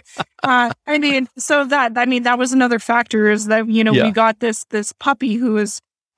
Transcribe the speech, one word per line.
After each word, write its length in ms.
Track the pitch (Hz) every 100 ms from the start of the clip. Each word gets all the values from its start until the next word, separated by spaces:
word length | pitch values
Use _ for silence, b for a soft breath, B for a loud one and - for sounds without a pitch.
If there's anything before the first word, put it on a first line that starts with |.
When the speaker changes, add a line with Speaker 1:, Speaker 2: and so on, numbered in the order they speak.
| - B
Speaker 1:
<laughs> 120 | - _
Speaker 2:
Uh, 240 | 262 247 240 - -
I 120 | 294
mean, 280 | 294 269 254 -
so 260 | - 294
that, 320 | 277 285 240 226
I 80 |
mean, 200 | 247 254
that 120 | 240 247
was 140 | 247
another 260 | 262 247 233
factor 520 | - 233 233 220 214
is 160 | 208 208
that, 200 | 220 220
you 160 | 220
know, 100 | 220
Speaker 1:
Yeah. 100 | 214
Speaker 2:
we 60 | 220
got 300 | 214 226 220
this, 260 | 233 220 -
this 240 | 214 208
puppy 440 | - - 277 247 214
who 200 | 247 214
is, 240 | 208 - - _ _